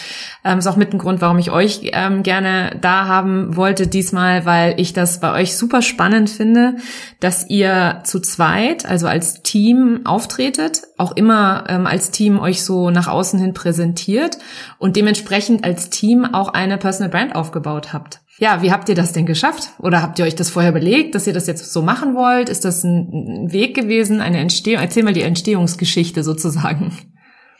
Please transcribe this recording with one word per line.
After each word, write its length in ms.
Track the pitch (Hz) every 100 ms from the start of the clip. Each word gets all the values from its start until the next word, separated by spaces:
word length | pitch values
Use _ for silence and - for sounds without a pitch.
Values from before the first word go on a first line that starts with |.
| - - - -
Ähm, 140 | 190 185
ist 80 | 190
auch 100 | 196
mit 160 | 196
ein 60 | 196
Grund, 240 | 185 180
warum 160 | 175 175
ich 140 | 175
euch, 300 | 170 202 - -
ähm, 300 | - 190 196
gerne 560 | 190 190 190 185 180 -
da 240 | 180 190 190
haben 500 | 190 190 190 180 170
wollte 300 | 190 196 175
diesmal, 580 | 190 180 185 180 180
weil 300 | 175 170 170 170
ich 140 | 175
das 260 | 185 175 -
bei 200 | 160 156
euch 160 | 180 -
super 280 | 233 254
spannend 480 | 233 - 180 220 214
finde, 460 | - 220 233 247 247 - - - -
dass 280 | 180 180 -
ihr 540 | 202 190 185 180 - -
zu 160 | 185
zweit, 680 | - - 160 185 247 330 -
also 180 | 175 170
als 380 | 170 170 -
Team 580 | - 208 220 254 247 233 -
auftretet, 760 | 196 - - 269 285 320 - - -
auch 180 | 180 -
immer, 500 | 220 214 196 196 -
ähm, 180 | 180 185
als 240 | 190 -
Team 300 | - 208 202
euch 240 | 180 180
so 260 | - 185 175
nach 180 | 175 170
außen 320 | 165 185 190
hin 140 | 185
präsentiert 840 | 185 175 165 170 170 - 220 330 - - - - -
und 160 | 190 208
dementsprechend 680 | 208 208 - 202 202 220
als 280 | 180 175 -
Team 340 | - 214 240 -
auch 300 | 190 - -
eine 240 | 190 196
Personal 320 | 196 196 190
Brand 240 | 175 269 165
aufgebaut 580 | 160 160 151 151 -
habt. 280 | 147 - - _ -
Ja, 220 | 220 175
wie 100 | 180
habt 160 | 196 202
ihr 80 | 175
das 160 | 175
denn 140 | 165 165
geschafft? 440 | 160 294 311 - -
Oder 220 | 180 170
habt 160 | - 175
ihr 60 |
euch 120 | 165 165
das 140 | 165
vorher 220 | 175 170
überlegt, 420 | 160 170 277 302
dass 140 | 202 208
ihr 60 |
das 120 | 175 175
jetzt 280 | 151 -
so 80 | 170
machen 340 | 165 247 277 254
wollt? 320 | 247 247 240
Ist 160 | -
das 220 | 190 175 175
ein, 260 | 170 175
ein 400 | 147 - 104 165
Weg 240 | 190 247 269
gewesen, 460 | 214 226 208 214
eine 180 | 170 170
Entstehung? 420 | 175 - 214 214
Erzähl 220 | 175 233
mal 80 | 214
die 120 | 175
Entstehungsgeschichte 1000 | 165 170 214 190 170 - 180 170 170 165
sozusagen. 720 | 156 156 165 151 151 156 170 - - _ _ _ _